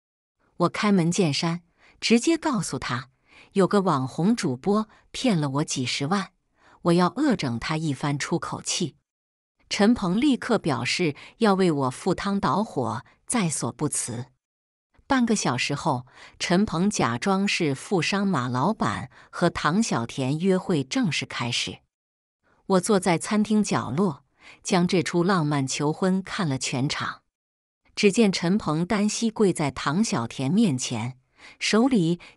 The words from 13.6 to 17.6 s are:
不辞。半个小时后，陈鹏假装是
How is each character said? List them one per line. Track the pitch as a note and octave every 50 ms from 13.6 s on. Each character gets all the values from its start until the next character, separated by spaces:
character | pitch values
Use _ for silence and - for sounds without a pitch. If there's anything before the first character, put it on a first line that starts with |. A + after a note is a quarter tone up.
| C#3 A#2
不 | - - D#3 C#3+
辞。 | - - - - A2 A#2+ B2+ - _ _ _ _ _ _ _ _ _ _ _ _ _ _ _
半 | - C4+ B3+ A#3+
个 | A3+ A3
小 | - - E3 B2
时 | A#2+ - - C#3+
后， | - - E3 C3+ B2 - - - - - - -
陈 | - - - F3 F3 D#3
鹏 | - D3+ D#3+ F#3
假 | G#3 - - C3+ A#2 A#2
装 | B2 - G3 F#3+ F#3+ G3
是 | G3+ - -